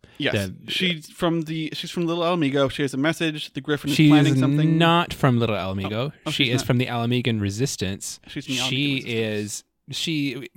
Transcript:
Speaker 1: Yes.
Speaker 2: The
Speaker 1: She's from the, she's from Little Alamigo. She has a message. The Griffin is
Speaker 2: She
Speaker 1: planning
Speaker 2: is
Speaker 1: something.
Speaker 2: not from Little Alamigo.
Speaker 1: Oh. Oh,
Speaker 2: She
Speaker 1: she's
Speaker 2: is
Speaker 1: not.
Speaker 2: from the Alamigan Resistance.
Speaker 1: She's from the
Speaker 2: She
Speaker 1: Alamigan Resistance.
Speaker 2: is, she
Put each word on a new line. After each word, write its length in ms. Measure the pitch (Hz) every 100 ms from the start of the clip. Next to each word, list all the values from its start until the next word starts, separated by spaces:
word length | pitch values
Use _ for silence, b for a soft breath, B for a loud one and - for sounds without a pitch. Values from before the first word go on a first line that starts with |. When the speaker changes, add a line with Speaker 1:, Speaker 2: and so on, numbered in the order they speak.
| b b
Speaker 1:
Yes. 180 | 139 107 95 90
Speaker 2:
The 60 | -
Speaker 1:
She's 360 | - 180 160 -
from 320 | - 170 165
the, 280 | 156 160 156
she's 160 | - 170
from 140 | 180 165
Little 180 | 170
Alamigo. 440 | 170 175 139 143 135
She 120 | -
has 100 | 143
a 20 | 131
message. 560 | 156 160 165 151 -
The 80 | 143
Griffin 300 | 151 143 143
is 60 | 147
Speaker 2:
She 120 | 147
Speaker 1:
planning 260 | 147 139
Speaker 2:
is 60 | 131
Speaker 1:
something. 360 | 135 147 160 160
Speaker 2:
not 340 | 165 170 175
from 240 | - 139 120
Little 160 | 113
Alamigo. 560 | 98 95 98 95 107 131
Speaker 1:
Oh. 20 | - 156
Oh, 40 |
Speaker 2:
She 140 | - 123
Speaker 1:
she's 80 |
Speaker 2:
is 60 | 131
Speaker 1:
not. 40 | -
Speaker 2:
from 120 | 123
the 80 | 123
Alamigan 540 | 120 120 123 120 110
Resistance. 760 | 101 104 139 - 92 98 - - -
Speaker 1:
She's 200 | 151 135
from 80 |
the 60 | 127
Speaker 2:
She 380 | 131 131 143 135
Speaker 1:
Alamigan 20 |
Resistance. 600 | 113 113 110 107 104 - _ _ -
Speaker 2:
is, 60 | -
she 520 | 170 151 143 131 117